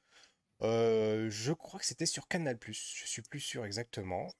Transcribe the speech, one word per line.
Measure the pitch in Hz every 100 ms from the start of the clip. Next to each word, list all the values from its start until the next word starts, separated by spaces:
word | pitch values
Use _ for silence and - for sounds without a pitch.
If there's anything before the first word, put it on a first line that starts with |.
| _ - - _ _ _
euh, | 110 113 113 110 110 110 110
je | 107 113
crois | 165 - 190
que | -
c'était | - 165
sur | - -
Canal | 180 156 117
Plus, | - 107 - -
je | -
suis | -
plus | 113 143
sûr | - 127
exactement. | 107 98 120 - 95 90 131 -